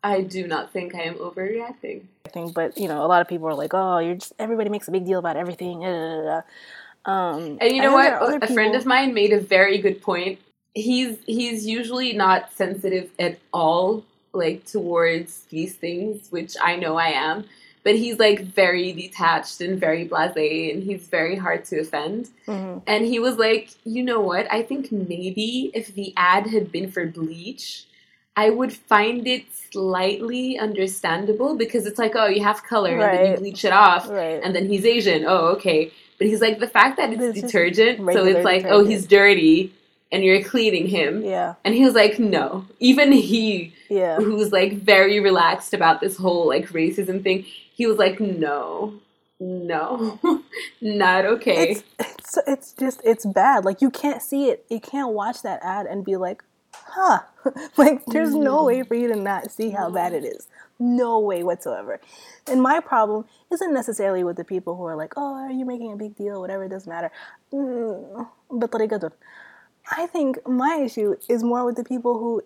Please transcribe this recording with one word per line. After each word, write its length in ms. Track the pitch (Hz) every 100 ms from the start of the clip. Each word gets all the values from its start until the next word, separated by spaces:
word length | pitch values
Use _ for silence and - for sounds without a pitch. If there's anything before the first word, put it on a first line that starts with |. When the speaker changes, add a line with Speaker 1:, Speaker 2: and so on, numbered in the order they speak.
Speaker 1:
I 180 | 202 196
do 240 | 185 185 175
not 240 | 156 -
think 220 | 190 175 180
I 60 |
am 140 | 165 170
overreacting. 880 | 175 175 190 226 240 254 - - 190 _ -
Speaker 2:
I 40 |
think, 240 | 175 170
but, 240 | 170 165 -
you 100 | 196
know, 160 | 151
a 40 | 156
lot 140 | 180
of 60 | 170
people 200 | 175 160
are 80 | 147
like, 180 | 156
"Oh, 240 | 185 190 175
you're 180 | 165 180
just, 180 | - _
everybody 320 | 220 226 208
makes 180 | 208 -
a 40 |
big 140 | 185 180
deal 120 | 185
about 180 | 170 151
everything. 440 | 175 170 180 175
Da, 60 | 180
da, 300 | 170 160 160
da, 200 | 156 160 - - - - - _ -
da." 60 |
Um, 460 | 190 180 156 160 147
Speaker 1:
And 160 | 233 262
you 60 |
Speaker 2:
I 40 | 269
Speaker 1:
know 40 |
Speaker 2:
think 40 |
Speaker 1:
what? 100 | 277
Speaker 2:
there 120 | 277 240
are 40 | 233
other 120 | 294
Speaker 1:
A 40 | 220
friend 180 | 240 220
Speaker 2:
people 80 | 247
Speaker 1:
of 40 | 254
mine 280 | 254 269 233
made 180 | 202
a 60 | 208
very 400 | 196 190 196 196
good 220 | 190 190
point. 340 | - 175 180 - _ _ _
He's, 440 | - 220 247 254 220 -
he's 420 | 226 240 220 214
usually 460 | 220 226 254 254
not 400 | 208 190 185 -
sensitive 560 | - 185 196 190 185 185 -
at 180 | 175 175 _
all, 520 | 175 160 170 185 220 - _ _
like, 320 | 190 165 185
towards 800 | - 208 170 170 165 165 170 - _
these 260 | 160 180 -
things, 560 | 175 175 214 208 -
which 240 | 170 165 -
I 140 | 175 175
know 180 | 170 160
I 140 | 165
am. 340 | 143 156 180 208 _ - _
But 120 | 208 220
he's, 220 | 240 214
like, 200 | 220 202
very 520 | 185 - 180 180 185
detached 680 | 170 185 - 170 160 - -
and 180 | 175 190
very 280 | 170 165 170
blasé, 640 | 170 160 160 151 160 160
and 80 | 147
he's 260 | 196 190 -
very 280 | 175 160 190
hard 300 | 185 165 -
to 140 | 160
offend. 480 | 156 147 151 214 240 _ -
Speaker 2:
Mm-hmm. 320 | 202 190 180 190
Speaker 1:
And 180 | 220 233
he 120 | 233
was 160 | 240 226 220
like, 220 | 220 - -
"You 180 | 226 226 247
know 120 | 233
what? 240 | 190 175 214 220
I 40 | 226
think 220 | 277 269
maybe 800 | 208 180 170 185 190 214 247 262
if 200 | 226 226 196
the 140 | 190 185
ad 300 | 180 190 208 220
had 160 | 190
been 180 | 170 185 185
for 100 | 165 165
bleach, 680 | 160 165 185 269 - - - _ _ _ _ -
I 120 | 214 226
would 140 | 254
find 560 | - _ 208 214 240 233
it 160 | 254 - - -
slightly 840 | 196 190 185 190 - 226 247 254 247
understandable 960 | 214 196 190 190 180 170 202 214 269 269
because 220 | 226 240 208
it's 140 | 208
like, 140 | 226 226
oh, 120 | 214
you 140 | 196
have 200 | 202 214
color, 280 | - 220 190
and 100 | 170
then 240 | 208 185 190
you 60 |
Speaker 2:
Right. 80 | 190
Speaker 1:
bleach 260 | 196 185 208
it 80 |
off, 340 | 190 208 175 -
Speaker 2:
Right. 300 | 202 165 160
Speaker 1:
and 120 | 185 175
then 100 | 190
he's 160 | 202 220
Asian. 400 | 240 196 160 160
Oh, 180 | 185 165 196
okay." 340 | 190 156 160 - _ _
But 100 | 214
he's 120 | 214 226
like, 140 | 214
"The 80 | 233 226
fact 160 | 240 269
that 140 | 254
it's 100 | 220
Speaker 2:
It's 200 | 247 214
just 60 | 240
Speaker 1:
detergent, 460 | 208 175 180 226 240
so 60 | 190
Speaker 2:
regular 240 | 190 185 180
Speaker 1:
it's 80 | 185
like, 100 | 185 185
oh, 100 | 208 208
he's 180 | 208 185
Speaker 2:
detergent. 20 |
Speaker 1:
dirty, 640 | 202 202 190 160 165 190 _ _ _ _
and 120 | 185
you're 200 | 190 190
cleaning 420 | 196 254 202 185 180 190
him." 280 | 147 214 214
Speaker 2:
Yeah. 300 | 185 175 170 190
Speaker 1:
And 80 |
he 100 | 226
was 120 | 269 226
like, 240 | 208 208
"No." 460 | 220 175 139 190 - _
Even 320 | 247 269 285
he, 600 | 269 180 226 220 190 165 - _
Speaker 2:
Yeah. 280 | 202 180 160
Speaker 1:
who's, 340 | 208 214 208 196
like, 140 | 196 202 190
very 260 | 196 196 208
relaxed 540 | 196 185 165 180 - 196
about 200 | 165 175
this 160 | 190 190
whole, 220 | 185 175 165
like, 200 | 135 - 165
racism 420 | 165 190 185 190
thing, 160 | 190 190 - - - _
he 60 | 240
was 60 | 214 190
like, 140 | 190
"No, 760 | 208 180 151 143 101 165 214 208 _ _ _ _
no, 800 | 185 185 175 160 156 247 226 208
<laughs> 600 | 339 320 - - - _
not 440 | 220 208 185 185 190
okay." 460 | 233 254 170 165
Speaker 2:
It's, 120 | 208 - -
it's, 380 | - - - - -
it's 240 | 269 -
just, 280 | - 262 -
it's 220 | 226 220 202
bad. 400 | 196 208 254 180
Like, 160 | 190
you 80 | 269
can't 320 | - 285 262
see 280 | - 277 277
it. 160 | - _
You 100 | 226
can't 320 | - 277 262
watch 280 | 214 208 240
that 180 | 220 175
ad 220 | 180 196 196
and 180 | 196 190
be 100 | 190
like, 260 | 185 196 - _ _ - - 370
"Huh." 240 | 370 214 - _
<laughs> 340 | 269 269 302 -
Like, 280 | 294 262 -
there's 220 | 233 320 285
no 220 | 285 277
Speaker 1:
Mm. 40 | 302
Speaker 2:
way 140 | 254
for 120 | 254 233
you 60 | 240
to 80 | 214
not 340 | 196 190 - -
see 120 | 220 202
how 100 | 175
Speaker 1:
No. 60 | 180
Speaker 2:
bad 140 | 175
it 100 | 165 135 110
is. 120 | - _ - _
No 400 | 240 240 240 226
way 200 | 208 180 175
whatsoever. 500 | 170 147 104 104 - _ - - - -
And 120 | 262
my 180 | 254 311
problem 460 | 320 240 214 214 220 _ _ 339
isn't 180 | 381 277
necessarily 420 | 233 214 196 185
with 140 | 180 175
the 20 | 170
people 220 | 185 180 180
who 80 | 175
are 40 | 156
like, 100 | 160 -
"Oh, 160 | 285 269 269
are 60 | 262
you 60 | 254
making 180 | 247 233
a 20 | 208
big 180 | 214 208
deal? 200 | 202 202
Whatever, 200 | 185 196 190
it 40 | 190
doesn't 160 | 190 165
matter." 140 | 170 - - - _
Mm, 720 | 277 269 247 226 180 - 202 233 _ _
بطريقة. 600 | 240 233 233 214 214 165 _ _ - - - _ _ - -
I 40 | 339
think 260 | 349 277 254 -
my 280 | 254 277 330 254
issue 280 | 226 208 185 -
is 160 | 240
more 220 | 233 240 247
with 100 | 240
the 20 | 240
people 200 | 254 240 233
who 100 | 233 226